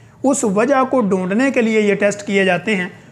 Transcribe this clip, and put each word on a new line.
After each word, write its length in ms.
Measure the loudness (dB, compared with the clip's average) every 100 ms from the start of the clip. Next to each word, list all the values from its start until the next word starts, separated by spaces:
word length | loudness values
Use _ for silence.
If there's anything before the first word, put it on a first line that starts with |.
| -20 -6
उस 200 | -2 0 0
वजह 360 | 0 2 2
को 160 | 2 0
ढूंढने 480 | 0 -2 -2 0 0
के 100 | 0
लिए 200 | 0 2
ये 140 | 0
टेस्ट 320 | 2 0 -2 -2
किए 180 | 0
जाते 300 | 2 0 -2
हैं। 160 | -4 -4 -10 -20